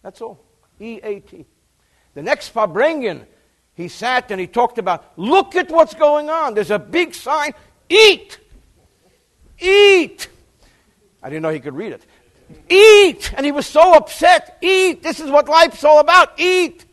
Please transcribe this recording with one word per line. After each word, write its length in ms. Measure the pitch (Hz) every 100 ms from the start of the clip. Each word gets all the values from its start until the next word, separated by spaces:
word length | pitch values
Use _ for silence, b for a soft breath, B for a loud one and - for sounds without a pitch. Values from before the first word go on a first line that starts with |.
That's 180 | 202 _
all. 180 | 226 180 _ _ _ _
E 200 | 214 226
A 160 | 214 202
T. 260 | _ 185 147 _ _ _ _ _ _
The 100 | -
next 300 | 165 240 -
Farbrengen, 720 | 226 214 165 294 311 233 147 _ _ _ _ _ -
he 140 | 170
sat 420 | - 233 254 -
and 100 | 196
he 60 | 180
talked 320 | - 247 -
about, 260 | 185 170 _ -
"Look 380 | 196 370 381 359
at 140 | 359
what's 240 | 330 311
going 380 | - 302 294 302
on. 240 | 320 294 208
There's 160 | 185
a 80 | 208
big 340 | - 330 339
sign, 400 | - - 302 294 - b b _
'Eat. 520 | 381 440 359 - - _ _ _ _ _ _ _ _ _ _ _ _
Eat.'" 680 | 359 403 403 381 269 - - _ _ _ _ _ _ _ _ _
I 80 | -
didn't 140 | 151
know 60 | 160
he 100 | 156
could 160 | 127 139
read 180 | 214
it. 100 | 131 _ b b b b - _
"Eat." 640 | 370 440 415 381 247 - -
And 100 | 277
he 60 |
was 160 | 285 -
so 260 | 294 349
upset. 640 | 320 - - 339 349 - _
"Eat. 420 | 370 381 370 302
This 160 | 320 294
is 100 | 302
what 180 | 285 285
life's 360 | 320 330 -
all 160 | 294 302
about. 400 | 294 359 320 -
Eat." 460 | 349 370 330 - _